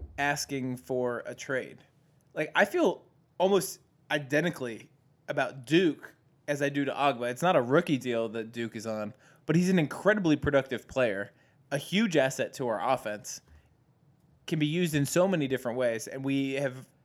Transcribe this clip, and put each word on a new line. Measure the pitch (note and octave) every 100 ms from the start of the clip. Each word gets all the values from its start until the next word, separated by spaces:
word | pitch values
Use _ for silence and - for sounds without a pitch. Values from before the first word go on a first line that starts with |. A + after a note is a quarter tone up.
| - -
asking | C#3+ C#3+ - C#3 B2+ B2+
for | - B2+ B2 A#2+ -
a |
trade. | A#2+ - C3 E2 D2+ _ _ _ _ _
Like, | E3 D#3
I | -
feel | G3+ F4+ C4 - _ _ _ -
almost | F#3 G3 - - _ _ -
identically | D3+ C3+ C#3+ F3 - B2+ G#2+ - _ _ _ -
about | C#3+ C3 C3+ A#2
Duke | D#3+ F3+ C3+ - _ _ _ -
as | C#3+
I | C#3+
do | C#3+
to | C3+
Agba. | A2 C#3+ A#2+ A#2+
It's | B2
not | F3 E3
a |
rookie | A#2+ D3 F3+ C#3
deal | B2 A#2 A2+
that | A2+ A2+
Duke | A#2 A#2 A2+
is | G#2+
on, | G#2+ G#2+ - _ _ -
but | D#3+
he's | F3+
an | F#3+
incredibly | C#3+ - G3 G#3+ F3 D3+
productive | D3+ C#3 B2+ A#2 -
player, | - A#2+ F#2+ G#2 _ _ _ -
a | C#3+
huge | - F#3 A3+ D#3
asset | C3+ - A2+
to | - B2
our | G#2 A2
offense, | B2+ A2 G#2+ - - _ - _ _ _ _ _ _ _ _ -
can | E3
be | D3+
used | E3 F3
in | D3+
so | C#3 E3+ F#3+
many | F3+ C3+
different | B2+ B2 A#2+
ways, | B2 A2+ -
and | C3+
we | C3+ C#3 C3+
have | C3+ C#3 C3 B2+ _